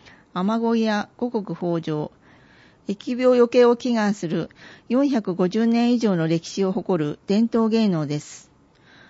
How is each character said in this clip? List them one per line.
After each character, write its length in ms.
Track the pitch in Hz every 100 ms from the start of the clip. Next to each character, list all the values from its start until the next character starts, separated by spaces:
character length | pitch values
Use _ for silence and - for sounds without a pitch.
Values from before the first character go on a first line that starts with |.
| - - _ 180
雨 220 | 190 226
乞 180 | 233 233
い 60 |
や 260 | 220 208 - -
五 140 | 240
穀 220 | 233 190
豊 260 | 170 175 170
穣、 320 | 160 151 151 _ _ - - - - _ -
疫 320 | 202 - 247
病 160 | 254 247
よ 120 | 233
け 180 | 254 240
を 100 | 240
祈 200 | 254 233
願 180 | 208
す 140 | 202 170
る 240 | 165 160 - - - -
四 200 | 240 285
百 240 | 254 208
五 140 | 180 180
十 180 | 214 233
年 280 | 233 240
以 40 | 247
上 180 | 226 180
の 120 | 160
歴 200 | 165 -
史 160 | -
を 80 | 190
誇 320 | 190 175 180
る 160 | 147 - -
伝 240 | 196 233
統 160 | 233 226
芸 200 | 226 220
能 160 | 170 143
で 140 | 147
す。 320 | - - - _ _ _ _ - -